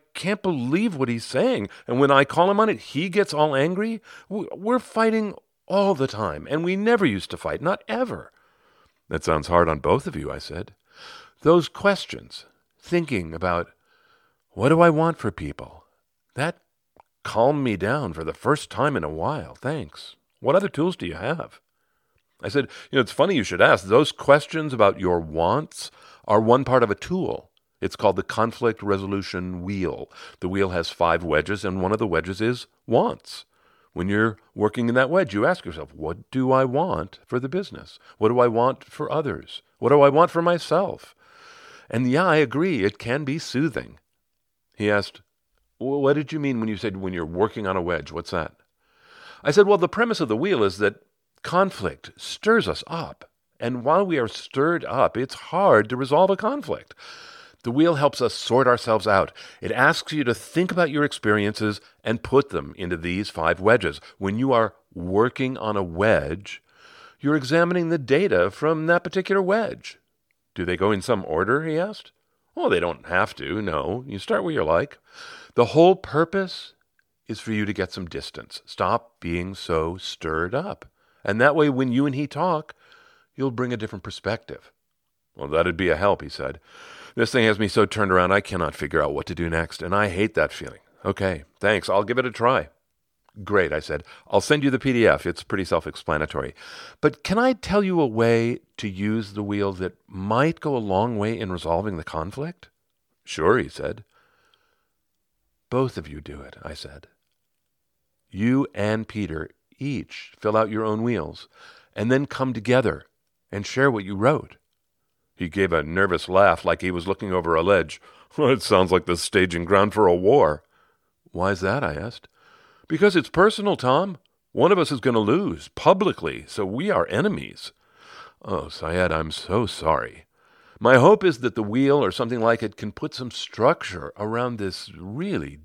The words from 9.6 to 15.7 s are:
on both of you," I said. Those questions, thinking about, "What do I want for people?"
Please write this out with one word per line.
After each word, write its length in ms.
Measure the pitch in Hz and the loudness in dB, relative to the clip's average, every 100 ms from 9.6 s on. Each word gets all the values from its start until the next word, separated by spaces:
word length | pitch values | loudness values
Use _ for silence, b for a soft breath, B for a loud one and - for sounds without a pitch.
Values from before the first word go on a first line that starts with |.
| 85 | 4
on 100 | 78 | 2
both 300 | 80 120 170 | 0 0 -2
of 80 | 82 | -8
you," 160 | 69 | -8
I 60 | 71 | -10
said. 360 | - 80 - _ _ B B B B B | -10 -12 -12 _ _ B B B B B
Those 260 | 147 175 151 | 4 4 2
questions, 800 | - 202 190 - - - - - _ _ _ | -2 0 0 -4 -14 -16 -20 -20 _ _ _
thinking 520 | - 175 156 110 80 | -2 -2 0 -4 -4
about, 380 | 80 90 85 82 _ _ _ _ _ _ _ _ | -4 -2 -2 -4 _ _ _ _ _ _ _ _
"What 200 | - 123 | 0 4
do 100 | 160 | 6
I 100 | 170 | 6
want 280 | 156 165 160 | 4 0 -2
for 120 | 107 | -6
people?" 540 | - 76 - - | -6 -8 -10 -16